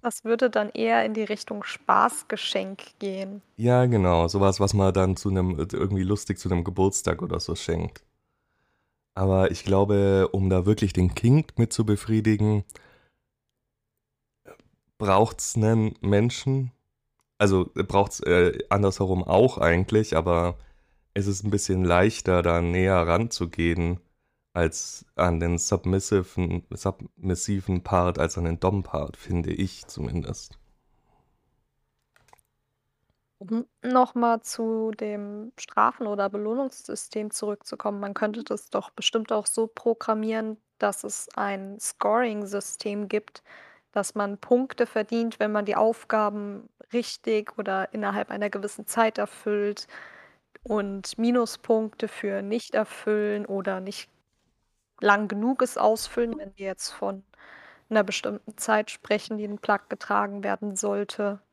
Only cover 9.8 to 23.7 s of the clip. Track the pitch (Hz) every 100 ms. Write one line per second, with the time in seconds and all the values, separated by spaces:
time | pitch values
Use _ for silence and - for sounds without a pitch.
9.8 | 101 101 98 98 95 98 95 92 90 110
10.8 | 101 - 90 - 117 143 156 - 117 -
11.8 | 107 104 - 110 110 107 107 107 98 -
12.8 | _ _ _ _ _ _ _ _ _ _
13.8 | _ _ _ _ _ _ - - _ _
14.8 | _ _ 104 95 117 - - 117 110 113
15.8 | 107 - 101 101 117 - - 135 127 _
16.8 | _ _ _ _ _ _ 104 95 92 -
17.8 | - 98 98 - - 87 87 - - 101
18.8 | 101 - 95 92 - 95 127 - 85 85
19.8 | 92 107 107 80 85 85 87 87 - _
20.8 | _ _ _ - 101 95 101 101 - 92
21.8 | 90 87 98 - - 90 85 85 85 90
22.8 | 92 95 85 87 117 - 87 - 85